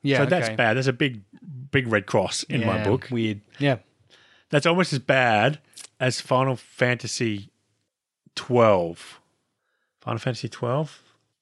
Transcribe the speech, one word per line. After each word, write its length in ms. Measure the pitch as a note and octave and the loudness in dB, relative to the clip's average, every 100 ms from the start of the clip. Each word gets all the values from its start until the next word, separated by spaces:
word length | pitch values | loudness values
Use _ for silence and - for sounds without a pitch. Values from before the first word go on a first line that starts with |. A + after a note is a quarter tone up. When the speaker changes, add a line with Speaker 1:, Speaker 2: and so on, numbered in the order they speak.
Speaker 1:
Yeah, 160 | C#3+ C3+ | -2 0
Speaker 2:
so 80 | C#3 | 2
that's 200 | F3+ A2+ | 0 -2
Speaker 1:
okay. 100 | A2 | 0
Speaker 2:
bad. 200 | A#2 A#2 | 0 2
That's 80 | C3 | 0
a 60 | |
big, 260 | B2 D3 A2+ G2 - - C3 C3+ | 0 -2 -4 -16 -20 -18 -16 -4
big 160 | C#3 B2 | -2 0
red 180 | G#2 G2 | 0 0
cross 360 | A2+ - - | 0 0 -4
in 200 | - A#2 A2+ | -4 -2 0
my 120 | A2 | 0
Speaker 1:
Yeah, 60 | |
Speaker 2:
book. 240 | G#2 G#2 - | 0 -2 -2
Speaker 1:
weird. 320 | A#2+ A2 G#2 - - | -4 -2 -4 -12 -2
Yeah. 200 | C#3+ B2+ - _ _ _ _ _ _ | 0 0 -6 _ _ _ _ _ _
Speaker 2:
That's 140 | D3+ E3 | 0 2
almost 260 | F3 F3 | 2 0
as 40 | C#3 | 0
bad 600 | - C3+ B2 G#2+ A#2 D3+ _ - - - | 2 2 4 4 2 0 _ -20 -20 -4
as 200 | C3 - | -2 -2
Final 340 | - B2+ C3 B2 | 0 0 0 -2
Fantasy 920 | - - B2 A#2+ A2+ - A#2 G#2 G2 _ _ _ _ _ _ _ _ | -8 -2 -2 -2 -6 -4 -4 -4 -10 _ _ _ _ _ _ _ _
twelve. 840 | - - B2 A2+ G2 E2+ E2+ - - _ _ _ _ _ _ _ _ | -14 0 4 6 4 0 -8 -18 -20 _ _ _ _ _ _ _ _
Final 180 | - A2+ | -8 -6
Fantasy 300 | E3+ E3 A2+ | -4 -6 -8
twelve? 540 | - A#2+ C3+ D#3 - _ _ _ _ | -6 -4 -2 -4 -10 _ _ _ _